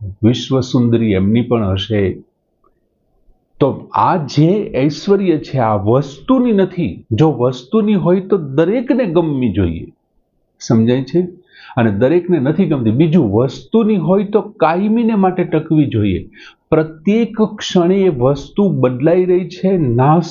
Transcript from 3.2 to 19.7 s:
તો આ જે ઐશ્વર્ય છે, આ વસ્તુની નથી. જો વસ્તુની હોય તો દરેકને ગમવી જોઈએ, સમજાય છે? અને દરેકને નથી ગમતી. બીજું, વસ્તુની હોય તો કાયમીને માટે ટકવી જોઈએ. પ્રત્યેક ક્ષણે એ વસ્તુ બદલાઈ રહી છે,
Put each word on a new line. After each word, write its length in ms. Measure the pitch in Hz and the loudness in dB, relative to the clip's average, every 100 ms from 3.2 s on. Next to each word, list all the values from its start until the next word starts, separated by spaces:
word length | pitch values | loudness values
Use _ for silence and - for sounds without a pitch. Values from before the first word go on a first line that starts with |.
| _ _ _ _ | _ _ _ _
તો 300 | 139 107 - | -2 -2 -4
આ 220 | - 117 175 | 0 0 0
જે 560 | 139 - 160 208 208 - | -2 2 2 2 -2 -2
ઐશ્વર્ય 600 | 147 151 - 196 190 156 | -2 -2 0 0 2 -2
છે, 200 | - 131 | -2 -2
આ 160 | 113 | 0
વસ્તુની 800 | 104 101 123 151 - - 262 247 | 0 2 0 0 -10 -2 0 2
નથી. 520 | 202 185 - 139 78 - | 2 0 -2 -6 -6 -6
જો 220 | 107 156 | 0 0
વસ્તુની 640 | 127 123 127 - 220 208 | 2 -2 -4 -4 -2 0
હોય 260 | 202 160 190 | 0 2 0
તો 180 | 196 196 | 0 -6
દરેકને 640 | 147 135 165 240 247 277 | -2 0 0 0 -2 -2
ગમવી 480 | 233 160 165 139 123 | 0 0 0 -2 -2
જોઈએ, 340 | 95 87 82 - _ _ _ _ _ _ _ | 0 -2 -2 -12 _ _ _ _ _ _ _
સમજાય 420 | - 113 113 131 | -2 2 2 0
છે? 260 | 135 170 180 - _ - - - | 0 -2 -4 -8 _ -20 -8 -2
અને 140 | 113 | 0
દરેકને 480 | 98 127 175 175 175 | 2 2 2 2 0
નથી 260 | 127 151 | 0 0
ગમતી. 260 | 180 147 110 | 0 0 0
બીજું, 420 | 117 165 170 120 | 2 2 2 2
વસ્તુની 640 | 101 131 - - 220 214 214 | 2 0 -4 -4 0 0 0
હોય 280 | 156 190 | 0 0
તો 160 | 208 208 | 0 -2
કાયમીને 720 | 208 - 156 170 208 226 233 | -4 -2 -2 0 0 0 0
માટે 300 | 220 190 185 | 2 0 0
ટકવી 420 | 175 156 156 156 135 | -2 -2 0 2 2
જોઈએ. 440 | 110 101 87 - - - _ _ | 0 0 -2 -6 -18 -20 _ _
પ્રત્યેક 720 | 156 156 - - 220 226 220 | -2 -2 -4 -2 0 0 -2
ક્ષણે 540 | 214 - - 190 170 196 | -4 -2 -2 0 2 2
એ 120 | 190 | 2
વસ્તુ 600 | 139 127 143 - - 202 | 2 0 0 -4 -2 0
બદલાઈ 540 | 143 127 123 151 185 | 2 0 0 0 2
રહી 240 | 185 180 180 | 2 0 -2
છે, 280 | - 190 | -4 -2